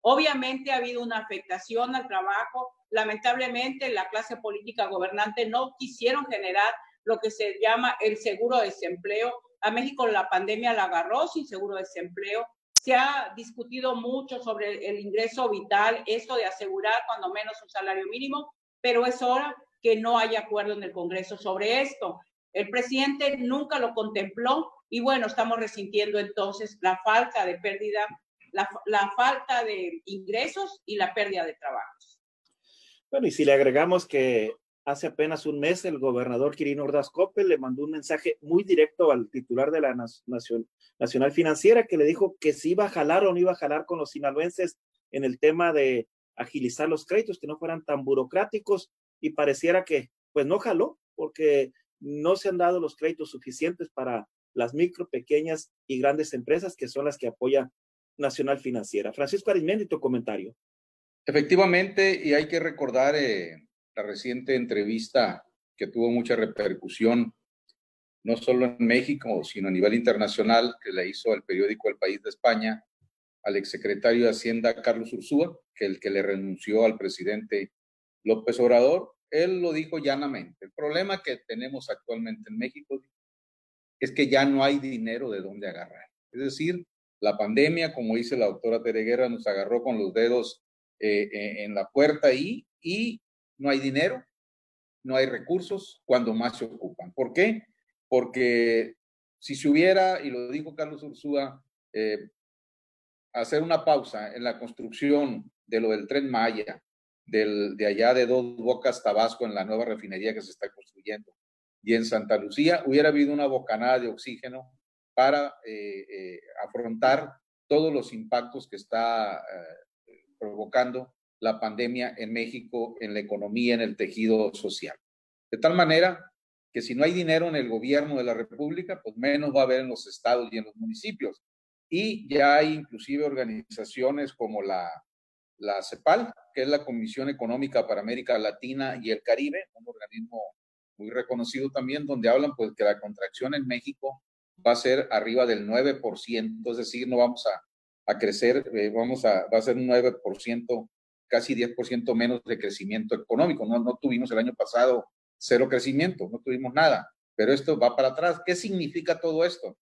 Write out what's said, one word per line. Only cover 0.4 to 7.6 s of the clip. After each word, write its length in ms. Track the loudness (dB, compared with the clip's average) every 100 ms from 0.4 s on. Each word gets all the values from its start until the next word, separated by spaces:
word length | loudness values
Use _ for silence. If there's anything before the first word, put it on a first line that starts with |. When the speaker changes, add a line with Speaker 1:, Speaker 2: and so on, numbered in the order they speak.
| -4 -6 -2
Speaker 1:
ha 60 | -2
habido 260 | -2 -6
una 160 | -4 -6
afectación 760 | -6 -12 -8 -10 -4 -4 -2
al 120 | -4 -4
trabajo. 640 | -4 -2 -2 -4 -6 -10 _ _
Lamentablemente, 1000 | -2 -2 -2 -2 0 -2 -2 -4 -4 -4
la 180 | -4 -4
clase 280 | -6 -6 -8
política 500 | -8 -8 -10 -4 -4
gobernante 600 | -2 -4 -2 -4 -2 -2
no 280 | -2 -4 -8
quisieron 460 | -14 -2 0 0 -2
generar 460 | -6 -2 2 0 0 -12 _
lo 140 | -2 -2
que 120 | -2
se 260 | -2 -4 0